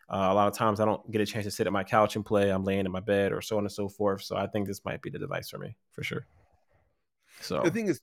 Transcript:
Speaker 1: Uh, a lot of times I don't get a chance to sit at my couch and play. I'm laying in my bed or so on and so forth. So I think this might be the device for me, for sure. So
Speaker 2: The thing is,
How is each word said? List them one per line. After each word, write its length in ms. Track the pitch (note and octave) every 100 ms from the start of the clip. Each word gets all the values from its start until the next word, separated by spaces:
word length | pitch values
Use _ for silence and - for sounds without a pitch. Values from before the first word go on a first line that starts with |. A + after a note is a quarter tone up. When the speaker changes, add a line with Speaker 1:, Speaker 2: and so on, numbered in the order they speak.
| -
Speaker 1:
Uh, 180 | G2 F#2+
a 40 |
lot 140 | G2+ G2+
of 80 | -
times 220 | A2+ G#2
I 60 | G#2+
don't 240 | G2+ -
get 100 | G#2+
a 40 | G#2
chance 200 | A2+ G#2
to 60 |
sit 160 | - G2+
at 60 |
my 100 | G2+
couch 320 | F#2+ A2+ G#2+ A2
and 100 | G2+
play. 240 | G#2 G2+
I'm 120 | F#2+ F#2+
laying 200 | G2 F#2+
in 60 |
my 80 | F#2
bed 320 | G#2+ G2+ G2
or 80 | G2+
so 160 | - G#2+
on 60 | G#2
and 60 |
so 160 | - G2+
forth. 340 | - G2+ G2
So 120 | - G2
I 100 | G2
think 200 | G#2+ G2
this 160 | G2 -
might 160 | -
be 80 | -
the 80 | C#3
device 300 | G2 F2+ -
for 80 | G2
me, 160 | G2 A2+ _
for 120 | -
sure. 240 | - A2+ - _ _ _ _ _ _ _ _ _ _ -
So 200 | - -
Speaker 2:
The 100 | E3+
thing 160 | G3+ G#3+
is, 140 | C#3+